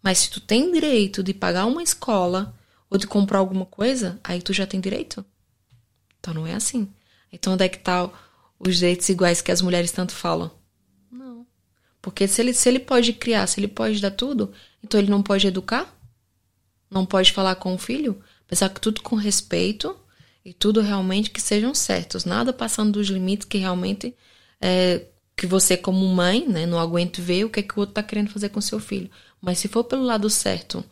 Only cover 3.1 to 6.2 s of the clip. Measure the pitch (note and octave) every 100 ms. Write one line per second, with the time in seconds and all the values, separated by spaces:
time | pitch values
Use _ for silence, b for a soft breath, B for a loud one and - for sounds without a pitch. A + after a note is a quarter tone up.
3.1 | G3+ G3 G3 F#3 F#3+ F#3 - A#3 C4 F#3+
4.1 | G3 - F3+ F3+ G3 F#3+ F#3+ F#3+ - -
5.1 | - G3 _ _ _ _ _ _ _ _
6.1 | _